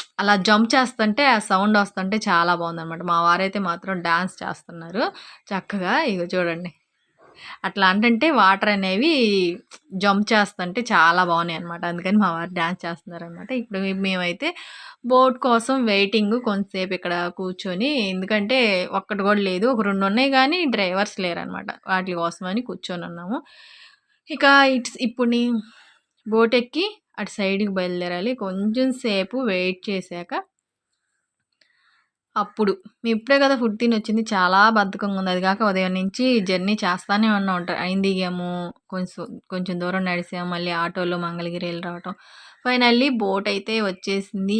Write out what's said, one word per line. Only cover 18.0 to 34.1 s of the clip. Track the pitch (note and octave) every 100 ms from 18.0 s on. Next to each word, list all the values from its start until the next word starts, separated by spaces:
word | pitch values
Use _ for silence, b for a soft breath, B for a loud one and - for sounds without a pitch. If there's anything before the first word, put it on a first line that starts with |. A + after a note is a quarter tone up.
| G3
ఎందుకంటే | F#3 F#3+ G#3+ G3+ C4 A3+ F#3 F3+
ఒక్కటి | F#3+ - G#3
కూడా | G3 G#3
లేదు. | G3 F#3 A#3+
ఒక | A#3
రెండు | G3+ G3 G3
ఉన్నాయి | A3 C#4
కానీ | C4 C4+ F4+ D#4
డ్రైవర్స్ | A3+ F#3 F#3 G#3 -
లేరనమాట. | F3+ E3+ - F#3 G3+ - -
వాటి | F#3 F#3
కోసమని | F3 E3+ - F#3 G#3+
కూర్చొని | B3 F#3 - F3 F3
ఉన్నాము. | E3+ F3+ C#4 B B B B B B B B -
ఇక | D#4 C#4 C#4 C4+
ఇట్స్, | C4 B3 -
ఇప్పుడు | B3 B3+ A#3+
నీ | A#3+ A#3+ A#3 B B B B B _ G#3+
బోట్ | A3 A3+ B3
ఎక్కి | A#3+ D4+ G4+ G#4 _ -
అటు | G3+
సైడ్కి | - F#3+ G3 G#3
బయలుదేరాలి. | F#3+ F3+ F3+ F3 F3 A3 B3+
కొంచెం | F#3+ F#3+ G#3 A#3 C4
సేపు | B3+ A#3 G3 F#3+ B3+
వెయిట్ | B3 F#3 F3+ F#3 -
చేశాక | G3 - F3 E3+ D#4+ F#4+ _ _ _ _ _ _ _ _ _ _ _ _ _ _ _ _ _ _ A3
అప్పుడు | G3+ - G3+ - - _
మేము | A#3 A3
ఇప్పుడే | A#3+ C#4
కదా | C#4 C4
ఫుడ్ | A#3 G#3
తిని | A#3 A3
వచ్చింది, | A3